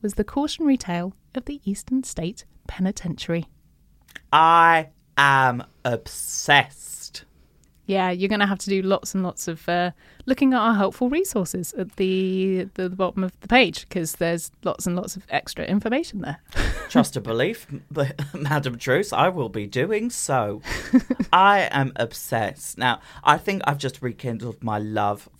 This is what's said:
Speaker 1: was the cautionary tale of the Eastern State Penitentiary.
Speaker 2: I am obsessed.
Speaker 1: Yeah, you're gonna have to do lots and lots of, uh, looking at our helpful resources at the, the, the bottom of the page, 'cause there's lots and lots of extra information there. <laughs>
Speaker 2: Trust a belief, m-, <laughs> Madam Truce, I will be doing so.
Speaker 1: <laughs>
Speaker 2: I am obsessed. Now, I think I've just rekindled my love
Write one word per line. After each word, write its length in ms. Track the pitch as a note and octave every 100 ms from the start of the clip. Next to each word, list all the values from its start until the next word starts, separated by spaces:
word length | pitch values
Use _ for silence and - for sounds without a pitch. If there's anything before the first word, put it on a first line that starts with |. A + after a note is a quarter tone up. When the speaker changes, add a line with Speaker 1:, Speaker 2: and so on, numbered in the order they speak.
Speaker 1:
was 120 | G#3+
the 80 | G3+
cautionary 540 | G#3 - D4+ - D#4 C4
tale 380 | - F3 F3+ - _
of 120 | C4 B3
the 140 | C#4+
Eastern 400 | - G3 - B3+
State 400 | B3+ - E3 A#3+ - _ -
Penitentiary. 800 | - F#3 G#3 E3+ E3 - E3+ D#3+ _ _ _ _ _ _ - -
Speaker 2:
I 580 | D3+ D#3+ E3+ E3 E3 D#3 _ _ -
am 460 | C#3+ C3+ C3 A#2+ - _
obsessed. 1400 | B2 A#2 - - - - - C#3+ - - - - - - - _ _ _ _ _ -
Speaker 1:
Yeah, 240 | F#3+ F#3
you're 160 | F3+ G3
gonna 180 | G#3 G3+
have 120 | G3
to 100 | -
do 120 | G3
lots 300 | F#3+ G3 -
and 120 | F#3+
lots 240 | F3+ - -
of, 200 | E3 -
uh, 220 | F3 F3+ - _ _
looking 300 | - C4 C4+
at 60 | B3+
our 140 | A3 G#3+
helpful 320 | G3+ - B3
resources 600 | D4 F#4+ A3 F3+ F#3 E3+
at 240 | C#4 F#3 -
the, 720 | F#3+ F#3 F#3+ F#3+ F#3+ F#3 F#3+
the, 140 | - F#3
the 60 |
bottom 300 | F#3 F3+ -
of 80 | F#3 -
the 80 | -
page, 400 | A#3+ G#3+ D#3 -
'cause 240 | F#3+ D#3+
there's 400 | - E3+ E3+ - -
lots 240 | F3+ - F#3
and 80 |
lots 220 | F3 G3+ F#3
of 100 | -
extra 340 | - - -
information 560 | - G3+ A3 B3+ E4+ G#3
there. 180 | - D3 _
<laughs> 340 | - - - -
Speaker 2:
Trust 280 | B3+ A#3 C3
a 40 |
belief, 460 | A2 A2+ D3+ A3+ -
m-, 400 | C#3 - D3+ C#3 C#3+
<laughs> 120 | C#3+
Madam 440 | E3+ C#3+ D3 C3+ A#2+
Truce, 340 | - C3+ G3
I 160 | - D#3
will 180 | F3+ A#2
be 180 | G#2+ G2+
doing 420 | B2 E3 G#3+ A#3
so. 520 | - - C3+ G#2 G#2 - - - B3+
Speaker 1:
<laughs> 360 | - B3+ G3+
Speaker 2:
I 360 | F3 G3 G3+ F3
am 200 | C#3 C3+ -
obsessed. 840 | A#2 - - A#2+ G2+ - - -
Now, 220 | B2 A#2 - -
I 120 | C#3+ D3+
think 260 | - G3
I've 140 | - C#3+
just 220 | C3+ -
rekindled 600 | B2 A2+ B2+ A2+ A#2+ G#2+
my 160 | A2+ G#2+
love 500 | G#2+ G#2+ G#2 G2+ - _